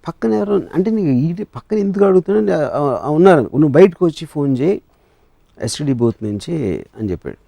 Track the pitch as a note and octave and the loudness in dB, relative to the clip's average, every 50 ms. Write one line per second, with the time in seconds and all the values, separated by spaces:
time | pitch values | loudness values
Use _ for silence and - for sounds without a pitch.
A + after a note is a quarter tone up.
0 | _ - E3 _ - A3+ A3 G#3+ G#3 G3+ G3+ F#3+ - - - D#3+ F#3 A3 A3 A3 | _ -12 -10 _ -2 -2 0 0 0 0 0 -2 -2 -2 -2 -2 0 0 0 0
1 | G3 D3+ C3 B2 C#3 E3 F3 F3 G#3 - _ B2+ - _ G#3+ G#3+ G3+ G3 F#3+ G3+ | 0 0 2 2 0 -2 -4 -6 -10 -12 _ -18 -10 _ -4 -2 -2 -2 0 2
2 | G3+ G3 F#3+ F#3 F3 - G3+ G#3+ G#3+ G3+ F3+ E3 D3+ - - C#3 D3 C#3+ B2+ G2 | 2 4 4 2 2 2 0 0 0 0 0 -2 -2 -2 -2 -2 -2 0 -2 -2
3 | - C3 - D#3 F3 F#3+ F3+ D3+ A2+ - - C3+ D#3 D3+ B2+ D3+ F#3+ F#3+ E3+ _ | -2 -2 2 4 6 6 6 6 4 0 0 2 2 4 6 6 4 4 4 _
4 | F#3 E3+ D3+ - E3 D3 - D3+ C#3+ C#3 C3+ A#2+ C3+ E3+ G3+ - _ _ _ _ | -2 -2 -2 -4 -14 -10 -6 -4 -2 -2 0 0 0 -2 -2 -4 _ _ _ _
5 | _ _ _ _ _ _ _ _ _ _ _ - - A#2 - - D3+ C#3+ C3+ A#2+ | _ _ _ _ _ _ _ _ _ _ _ -10 -8 -8 -6 -6 -2 -2 0 0
6 | A#2+ A#2 A2 _ G#2+ G#2+ G#2 G2+ - - E3+ D#3+ C3 G2 E2+ - - _ _ - | 0 0 0 _ -6 -6 -6 -8 -8 -6 -6 -4 -4 -4 -4 -6 -8 _ _ -8
7 | A2 G2+ F2+ E2+ _ - G1+ _ _ | -6 -6 -6 -6 _ -12 -14 _ _